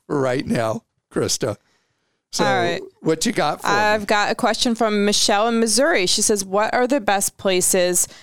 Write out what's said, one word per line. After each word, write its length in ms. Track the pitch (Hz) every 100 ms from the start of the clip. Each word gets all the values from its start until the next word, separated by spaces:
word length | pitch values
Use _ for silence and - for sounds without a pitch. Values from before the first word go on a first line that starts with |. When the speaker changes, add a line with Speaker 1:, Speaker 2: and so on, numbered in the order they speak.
| -
Speaker 1:
for 160 | 151
right 240 | 131 127 -
now, 380 | 220 113 160 - _ _
Krista. 460 | - 113 - 123 101 _ _ _ _ _ _ _
So 140 | - 208
Speaker 2:
All 100 | 196
right. 260 | 170 170 - -
Speaker 1:
what 240 | 160 160 226
you 80 |
got 280 | 220 151 170
for 60 | -
me? 60 |
Speaker 2:
I've 340 | 202 208 214 202
got 240 | 208 202
a 40 | 226
question 400 | 226 226 254 226
from 280 | 226 208
Michelle 440 | 202 208 - 202 233
in 100 | 226
Missouri. 460 | 226 214 285 226 180
She 160 | -
says, 240 | 208 208 196
"What 280 | 196 214
are 140 | - 247
the 140 | 285
best 340 | 214 202 196 -
places 680 | 202 185 180 190 180 175 - -